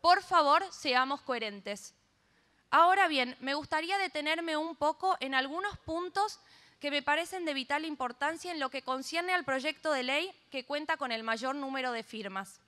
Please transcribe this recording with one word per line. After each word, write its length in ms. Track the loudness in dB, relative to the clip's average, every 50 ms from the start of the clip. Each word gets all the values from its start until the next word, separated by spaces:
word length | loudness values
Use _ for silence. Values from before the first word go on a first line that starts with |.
Por 200 | 8 6 6 6
favor, 400 | 4 4 4 6 6 8 6 6 4 0
seamos 520 | -10 -6 -2 2 2 2 2 2 -2 -6
coherentes. 720 | -4 -4 -4 -4 -4 -8 -8 -10 -10 -10 -10 -10 -10 -20 _ _ _ _ _ _ _ _ _ _ _ _ _ _ _ _
Ahora 380 | 6 8 8 8 8 6 6 4
bien, 260 | 4 2 0 0 -4 -8
me 140 | -4 -4 -2
gustaría 420 | -4 -2 -2 -2 -2 0 0 -2
detenerme 600 | -2 -2 -2 -4 -4 -2 -2 -2 -2 -2 -2 -2 -2
un 180 | -2 -4 -4
poco 400 | _ 0 0 0 _ 0 0 0 0
en 140 | -2 -2 0
algunos 440 | 0 -2 -2 -6 -6 -6 -6 -8 -8
puntos 600 | _ -6 -4 -4 -4 -4 0 0 0 0 -2 -10 _ _ -20 -20 -20 -20 _ _
que 120 | -6 -2
me 100 | -2 -2
parecen 460 | 0 0 0 0 0 -4 -6 -6 -4
de 80 | -4 -4
vital 320 | -4 -2 -2 -2 -2 -2
importancia 640 | -4 -6 -4 -4 -6 -4 _ -4 -4 -4 -4 -8 -8
en 80 | -4 -4
lo 80 | -4 -4
que 140 | -4 -6
concierne 500 | -4 -4 -4 -4 -4 -4 -4 -4 -2 0
al 120 | 0 0 0
proyecto 480 | 0 -2 0 0 -2 -4 -2 -2 0
de 100 | 0 0
ley 320 | 0 0 0 0 -2 -4 -8 _ _ _
que 160 | -8 -8 -6
cuenta 320 | _ -4 -4 -2 -2 -2 -2
con 140 | -2 -4
el 100 | -4 -4
mayor 320 | -2 -2 -2 -2 -2 -4 -4
número 380 | -4 -4 -4 -4 -2 -2 -2
de 100 | -4 -4
firmas. 580 | -6 -8 -10 -10 -8 -6 -8 -8 -10 -10 -16 -20 _